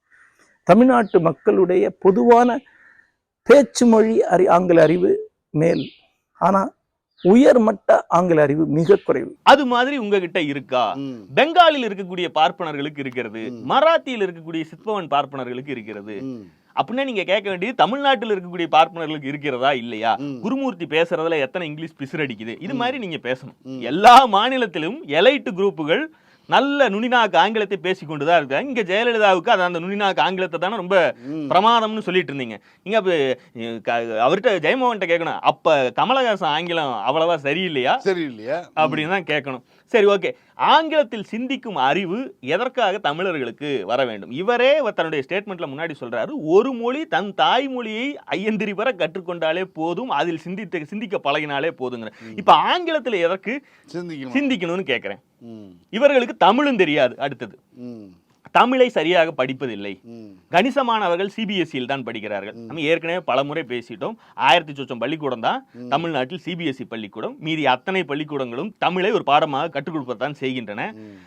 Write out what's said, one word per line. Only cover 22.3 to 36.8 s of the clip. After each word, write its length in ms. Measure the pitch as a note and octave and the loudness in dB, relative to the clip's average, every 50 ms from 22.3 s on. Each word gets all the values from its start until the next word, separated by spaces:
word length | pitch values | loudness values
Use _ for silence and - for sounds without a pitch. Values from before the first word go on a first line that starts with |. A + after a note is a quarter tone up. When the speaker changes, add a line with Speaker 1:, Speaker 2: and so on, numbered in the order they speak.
| A#2+ G2+ A2 A2+ A2+ - | -6 -8 -10 -12 -12 -10
Speaker 2:
இது 140 | D3 F#3+ C#4 | -10 -8 -6
Speaker 3:
ம். 40 | B3 | -4
Speaker 2:
மாதிரி 200 | A#3+ B3 C4 C#4+ | -4 -4 -4 -6
நீங்க 180 | A#3 F#3 D#3+ | -8 -10 -10
பேசணும். 460 | C#3+ - A#2+ B2+ B2+ - A#2+ - _ _ | -8 -6 -6 -6 -6 -6 -14 -20 _ _
Speaker 3:
ம். 160 | B2+ C3 C3 | -14 -12 -10
Speaker 2:
எல்லா 460 | A#2+ A#2 C3+ E3+ G#3 A#3+ A#3+ B3+ C4+ | -8 -6 -2 6 8 10 10 10 10
மாநிலத்திலும் 800 | B3 G3+ G3 G#3+ B3+ C4+ C4 A#3+ G#3 E3 F3 D3+ E3 A3+ D#4 - - | 8 4 2 2 2 0 -2 -2 -2 -4 -4 -4 -4 -6 -8 -8 -2
எலைட் 420 | C#3 D#3 F#3 B3 C#4+ C#4 G#3+ C4 | 0 4 4 4 4 2 -2 -6
குரூப்புகள் 560 | G#3 E3+ G3 G3+ F3+ D#3 D#3 C#3+ E3+ A#3 D4+ D#4+ - _ _ _ _ _ _ - | -4 -2 -2 -2 -2 -2 -2 0 0 0 0 -4 -10 _ _ _ _ _ _ 0
நல்ல 420 | D#3 G3 B3+ C#4 C#4+ C#4+ C#4 A#3 | 2 2 2 2 2 2 2 2
நுனிநாக்கு 460 | F#3+ G3+ A3+ B3+ A#3+ B3 A3+ G#3 F3 | 2 0 -2 0 2 2 2 2 2
ஆங்கிலத்தை 420 | E3 E3+ G3+ A3+ A3 G#3+ G3 G#3 F#3 | 2 2 2 2 -2 -2 -4 -4 -4
பேசிக்கொண்டு 480 | D3+ F3+ F#3 F#3 - D3 D#3 D3+ C#3 | -4 -4 -4 -4 -6 -10 -8 -4 0
தான் 120 | D3+ F3 E3+ | 2 2 2
இருக்காங்க. 300 | D3 B2+ C3 D3 A3 C#4+ | 2 0 -2 -4 -4 -4
இங்க 140 | C4 A#3+ | -4 -4
ஜெயலலிதாவுக்கு 680 | A3 E3 F3+ G3+ A#3 A#3+ A#3 A3+ G#3+ G3+ F#3 F#3 D#3 - | -2 -2 -2 0 0 0 0 2 4 4 4 2 2 2
அது, 120 | A#3 G3 | 2 2
அந்த 180 | F3+ F3+ F3 E3+ | 2 0 -2 -4
நுனிநாக்கு 400 | E3 F#3 G3+ G3+ G#3 G3 F#3 - | -6 -6 -4 -2 -2 -2 0 0
ஆங்கிலத்தை 400 | D3 E3 F#3 F#3 F#3 F3+ D#3 E3 | 0 0 0 -2 -4 -6 -4 -4
தானே 160 | D#3+ F#3 A3 | -4 -4 -4
ரொம்ப 400 | A3+ F3+ F3 G3 F#3+ E3 C3+ A#2 A#2 A#2+ | -6 -4 0 2 2 4 2 0 -4 -10
Speaker 3:
ம். 260 | C3 D3 D#3+ D3+ C#3 | -10 -10 -8 -4 0
Speaker 2:
பிரமாதம்னு 480 | C#3+ F3 G3 A3+ A#3 A#3 A3 G#3+ A3 A3 | 2 4 4 6 4 4 2 0 -4 -6
சொல்லிட்டு 340 | - - F3 F#3 F3 C#3+ E3+ | -6 -2 -2 -2 -2 -2 -6
இருந்தீங்க. 260 | C#3 C3 A#2 A2 G2 - _ _ _ _ | -8 -8 -8 -10 -14 -16 _ _ _ _
நீங்க 140 | F3 G#3 A3+ | -2 -2 0
அப்ப, 400 | G3 F#3 F3+ D#3+ C#3 C3 B2+ - - _ _ A#2+ A2+ A#2 A#2 A2+ G2 | 0 2 0 2 2 0 -2 -4 -6 _ _ -10 -10 -8 -8 -6 -4
க-, 180 | - B2 A#2 | -2 -2 -2
அவர்கிட்ட, 600 | A#2 A#2 A2+ G#2+ A2+ C3 D#3+ F#3+ G3 B3+ G#3 F3+ D3 | -2 -2 -2 0 2 2 2 2 2 0 0 2 2
ஜெயமோகன்கிட்ட 460 | D3+ G#3 C4+ B3+ B3 A#3 G#3 F#3+ E3+ | 0 0 2 0 -2 -2 -2 -2 0
கேட்கணும், 300 | E3+ E3+ E3 D#3+ B2 F2 | 0 0 0 -4 -6 0
அப்ப 520 | - C#3 D3+ - _ E3+ D#3+ C#3+ C3 B2 A2+ | 0 0 0 2 _ 2 2 4 2 0 0
கமலஹாசன் 480 | - D3 F#3 B3+ C4+ C4 A#3+ G#3+ F3+ F#3 | 0 0 0 2 0 2 0 0 0 -2
ஆங்கிலம் 500 | D#3 D3 D#3 E3+ F3 E3+ E3 | -2 -2 -2 -4 -4 -4 -2